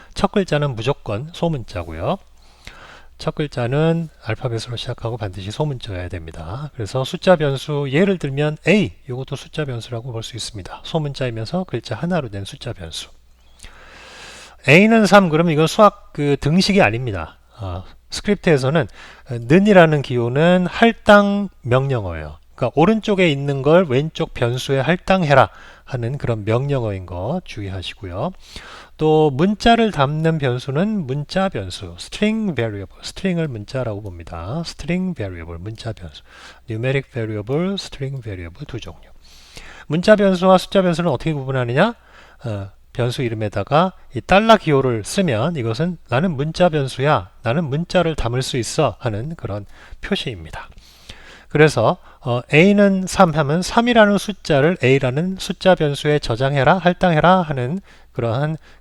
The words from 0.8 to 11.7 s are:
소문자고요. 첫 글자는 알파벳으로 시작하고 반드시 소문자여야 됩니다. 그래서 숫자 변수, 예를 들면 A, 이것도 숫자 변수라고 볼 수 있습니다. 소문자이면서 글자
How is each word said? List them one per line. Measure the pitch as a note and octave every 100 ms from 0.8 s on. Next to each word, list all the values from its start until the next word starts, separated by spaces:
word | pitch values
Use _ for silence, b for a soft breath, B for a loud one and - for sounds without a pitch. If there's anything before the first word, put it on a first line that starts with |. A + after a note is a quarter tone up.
| A2+ D3 - G#2 D3+
소문자고요. | F3 E3+ D3+ - - E2 D#2+ G2+ F#3+ - - B B B B B B B -
첫 | - -
글자는 | D3+ - A#2 C#3 D#3+ E3 D#3+ -
알파벳으로 | - A2 C3 A2+ - A#2
시작하고 | - B2 A#2 A#2
반드시 | G#2+ F#2+ G2
소문자여야 | G#2+ D3+ C3 - F#2 F2+
됩니다. | F2 D#2+ D#2 D#2+ A2 D3
그래서 | - G#2+ C3
숫자 | C3 F3 - F3+
변수, | D3+ C3+ - D3 C#3+
예를 | C3+ G3+ F#3
들면 | D3 C3+ D3+ D3+ -
A, | G3+ C3+ - -
이것도 | B2 C3+ C#3
숫자 | - - C#3+
변수라고 | A#2+ A2+ A#2 B2+
볼 | A2+
수 | A2 A#2
있습니다. | - G#2 E2+ -
소문자이면서 | - E3 D3+ C3+ C3 A2+ A2+ F3+
글자 | F#3